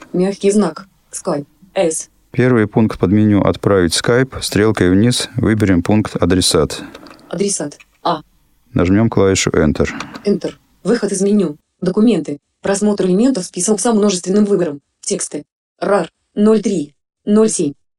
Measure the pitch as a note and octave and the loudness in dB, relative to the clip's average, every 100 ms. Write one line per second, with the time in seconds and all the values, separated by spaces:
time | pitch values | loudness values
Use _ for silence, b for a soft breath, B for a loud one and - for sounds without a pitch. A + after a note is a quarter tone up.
0 | - F3 F#3+ G3+ G3 G#3 G3 - - _ | -6 -2 -2 0 0 2 0 -4 -18 _
1 | _ - - D3 C#3+ _ - - E3+ D#3 | _ -12 -6 -6 -8 _ -8 -2 -2 -2
2 | - _ _ - B2+ A#2+ G#2+ - A2 - | -10 _ _ 0 2 2 2 0 0 0
3 | F#2 G#2 G#2+ G2+ F#2+ F2+ G2+ G2 E2+ - | 0 2 4 2 2 0 0 2 2 0
4 | - A#2+ C3 - - F#2+ A2 G#2+ F2+ F#2 | 0 0 0 -6 -4 0 0 2 2 2
5 | A#2 B2 - G#2+ G#2 G#2+ G#2 F2 E2+ G#2+ | 2 0 -6 -2 0 0 2 0 2 0
6 | G2+ - F2 F#2 F2 - C#2+ - - - | 0 -2 0 2 2 2 0 -4 -14 -18
7 | - - - F3+ G3+ - D3 - _ _ | -20 -20 -10 -4 -4 -4 -8 -12 _ _
8 | - D3+ - _ _ _ _ - F2+ G2+ | -4 -4 -8 _ _ _ _ -2 2 2
9 | A2+ - G2 F#2+ - E2+ D#2 C2+ C#2+ - | 2 2 2 2 0 2 2 2 -2 -4
10 | - - G3 G#3 D3+ - _ _ F3 A#3+ | -14 -6 -2 -2 -4 -12 _ _ -2 -2
11 | G3 F#3 G3+ G#3 E3+ D3 _ - F3+ G3 | -2 -2 0 0 0 -6 _ -8 -4 2
12 | A#3 F#3 D3 D3 _ _ F#3 G3 G#3 G3+ | 2 2 -2 -10 _ _ -4 -2 0 0
13 | F#3 F#3 B3+ B3+ - - F3+ G#3 A#3+ G#3+ | 0 2 2 0 -6 -6 -2 -2 0 2
14 | G#3 F#3 F3+ G3+ G#3 G3 E3 C#3+ _ _ | 2 0 0 0 2 0 -2 -6 _ _
15 | - G3 - D3 - _ _ - - G3+ | -8 -6 -6 -12 -14 _ _ -8 -2 -2
16 | E3 _ _ - G#3 A3 G#3+ F#3 C#3+ _ | -2 _ _ 0 2 2 0 -4 -6 _
17 | _ _ - G#3 A3 - D3+ - _ | _ _ 0 2 2 0 -4 -6 _